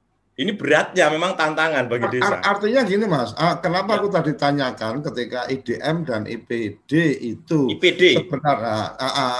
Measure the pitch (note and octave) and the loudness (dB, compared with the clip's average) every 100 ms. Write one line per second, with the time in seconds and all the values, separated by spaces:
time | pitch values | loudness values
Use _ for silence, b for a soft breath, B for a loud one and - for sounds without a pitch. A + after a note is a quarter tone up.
0 | _ _ _ - E3+ G#3 C#3 D3+ F3 F3+ | _ _ _ -6 -6 -4 2 2 2 2
1 | D3+ D#3 F3+ F3+ D#3 D#3 D#3+ C#3+ A#2+ A#2+ | 2 2 0 0 0 0 0 0 0 -2
2 | A#2 B2 C#3 - F#3+ G3+ G#3 B3+ G#3 G3+ | -2 0 0 0 0 0 0 2 2 2
3 | A3 D3 A2+ G#2+ E3 E3 F3+ F3 G3+ G3+ | 2 0 -2 0 0 0 0 -2 0 0
4 | G3 F#3 D3+ C#3+ C#3+ C#3+ C3 A2 A2 B2+ | 2 0 0 0 0 2 -2 -4 -6 -4
5 | D3+ A#2+ A#2 B2 B2 C3+ B2 A2+ C#3 E3 | -6 -6 -6 -6 -4 -6 -4 -4 -2 -2
6 | D3+ A2 G#2+ A2+ - A#2 G#2+ G2 - D#3 | -2 -4 -4 -8 -6 -4 -4 -8 -2 2
7 | E3 C3 A#2+ A2 - D#3 B2+ G2+ F3 - | 2 0 -4 -8 -2 0 0 2 2 6
8 | F3+ B2 - C#3 D3 B2 A2+ G#2+ F#2+ - | 6 6 2 0 0 0 0 -2 -4 -4
9 | C3 C3 C3 | -4 -2 -2